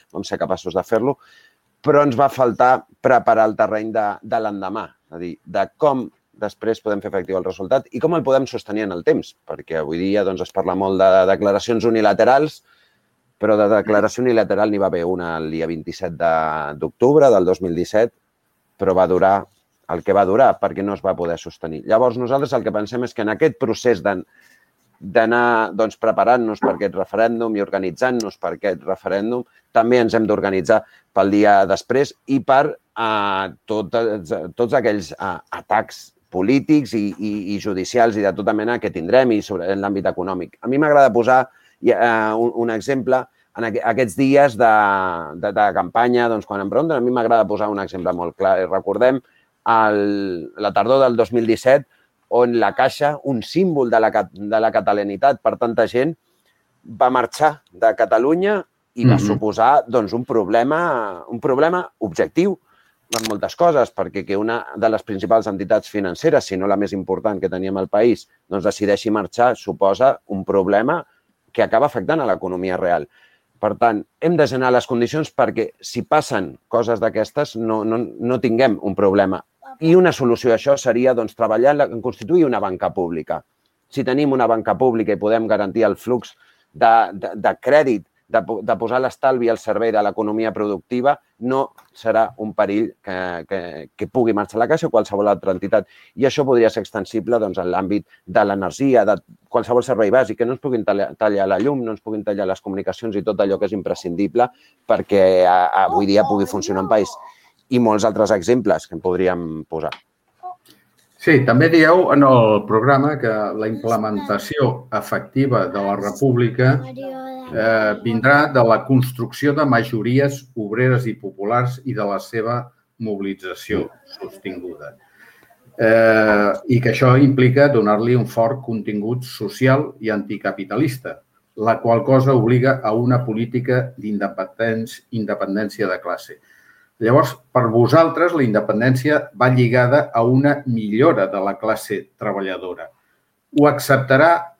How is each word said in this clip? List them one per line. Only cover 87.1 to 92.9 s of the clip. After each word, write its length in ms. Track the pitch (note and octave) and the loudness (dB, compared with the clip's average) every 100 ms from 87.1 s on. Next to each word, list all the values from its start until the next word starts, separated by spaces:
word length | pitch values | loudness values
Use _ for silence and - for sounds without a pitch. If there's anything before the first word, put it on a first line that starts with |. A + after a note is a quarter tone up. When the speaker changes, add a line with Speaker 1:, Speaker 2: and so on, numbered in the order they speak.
Speaker 1:
de, 160 | F#2+ F#2+ | -4 -10
de 180 | G2+ G2+ F2+ | -4 -4 -2
crèdit, 420 | B2 D3 C#3+ G#2 - _ - | 2 2 4 -2 -6 _ -4
de 120 | A2+ A2 | -4 -2
po-, 140 | G#2+ | -6
de 140 | G#2+ G#2 | -4 -4
posar 220 | A2+ B2+ | -2 -2
l'estalvi 480 | B2+ - C3+ B2+ A#2 | -2 -2 0 2 0
al 100 | A2 | -2
servei 320 | - G#2 A2+ | -2 -2 0
de 120 | G#2+ | 0
l'economia 480 | G2+ G2 G#2+ G#2+ A2+ | 0 -2 -4 -2 -4
productiva, 640 | G#2 G#2 F#2+ - B2 C3+ D3 _ - A#2+ | -4 -4 -6 -6 -2 0 -2 _ -10 -4
no 220 | C3+ - _ _ - | -2 -4 _ _ -8
serà 300 | A2+ A2 G#2+ - | -2 0 0 -4
un 140 | G#2+ | -8
perill 380 | G2 G2+ G#2 A2+ | -2 0 0 -2